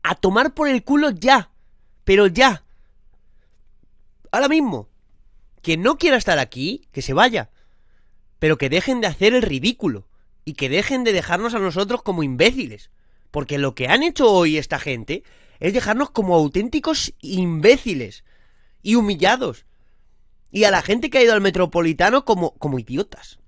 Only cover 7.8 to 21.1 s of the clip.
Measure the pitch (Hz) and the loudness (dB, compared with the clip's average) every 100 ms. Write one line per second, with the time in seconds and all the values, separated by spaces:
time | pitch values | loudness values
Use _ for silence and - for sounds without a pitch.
7.8 | _ _ _ - _ _ 156 156 135 160 | _ _ _ -20 _ _ 0 0 0 -2
8.8 | - 254 208 139 202 247 220 135 127 - | -2 -2 -4 0 2 2 0 -2 -4 -2
9.8 | 190 104 - - _ _ - 139 135 156 | -6 -6 -14 -20 _ _ -16 -8 -4 -2
10.8 | - 269 233 185 160 175 233 226 190 165 | -2 -2 0 -2 -2 -4 -2 -4 -4 -4
11.8 | 202 240 - 180 143 127 196 254 156 104 | -4 -4 -4 -4 -4 2 2 2 -10 -12
12.8 | - _ _ _ _ 151 135 143 139 117 | -20 _ _ _ _ -10 -6 -4 -4 -4
13.8 | 127 214 330 - 247 190 165 156 - 139 | 0 0 0 2 4 4 2 0 -4 -8
14.8 | 151 123 107 165 _ _ _ _ 175 220 | -6 -8 -8 -10 _ _ _ _ -2 -2
15.8 | 214 226 285 - 185 170 147 180 226 302 | -2 -2 -2 -2 2 2 2 -2 -2 -2
16.8 | 320 320 - - - 185 175 160 180 269 | -2 -4 -6 -10 -8 -4 -2 2 4 4
17.8 | 233 151 107 - - _ - _ _ _ | 0 -8 -8 -14 -20 _ -20 _ _ _
18.8 | 202 233 208 175 185 254 247 - - _ | 0 0 0 0 0 0 -4 -8 -20 _
19.8 | _ _ _ _ _ _ _ 196 208 185 | _ _ _ _ _ _ _ 0 2 2
20.8 | 170 226 285 | -2 -4 0